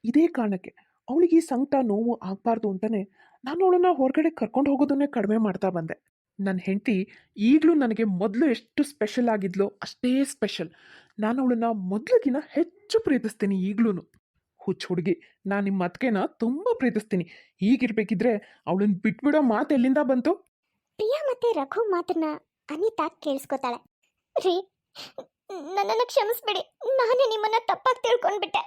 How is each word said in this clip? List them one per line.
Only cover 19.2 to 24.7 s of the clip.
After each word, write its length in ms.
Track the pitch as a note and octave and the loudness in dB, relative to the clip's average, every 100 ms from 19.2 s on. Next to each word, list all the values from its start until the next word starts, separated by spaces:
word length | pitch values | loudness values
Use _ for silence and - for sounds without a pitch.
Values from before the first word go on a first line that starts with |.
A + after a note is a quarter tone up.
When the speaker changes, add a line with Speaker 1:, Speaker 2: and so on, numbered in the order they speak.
| C#4+ D4+ | 2 2
Speaker 1:
ಮಾತು 320 | C4+ G#3+ - | 2 2 2
ಎಲ್ಲಿಂದ 240 | C#4+ B3+ C#4 | 2 4 2
ಬಂತು? 320 | C4+ B3+ B3+ F#4+ _ _ _ _ _ - | 2 2 0 -2 _ _ _ _ _ -4
Speaker 2:
ಪ್ರಿಯಾ 300 | G#4+ D5 D5 | -2 0 -2
ಮತ್ತೆ 280 | B4 A#4+ | 0 0
ರಘು 380 | F4+ C#4 G4 A4 | 0 -2 -2 -2
ಮಾತನ್ನ 340 | F4 F4 E4+ D#4 D4+ _ _ - | -2 -2 -2 -2 -6 _ _ -12
ಅನಿತಾ 380 | D4+ G#4+ A4 G4+ | -4 -2 -2 -6
ಕೇಳಿಸ್ಕೊತಾಳೆ. 680 | _ D4+ C4+ - C4+ B3+ A#3+ _ _ _ _ _ - | _ -6 -6 -4 -6 -4 -8 _ _ _ _ _ -2
ರೀ, 320 | F#4 F4 F#4+ | 0 0 -4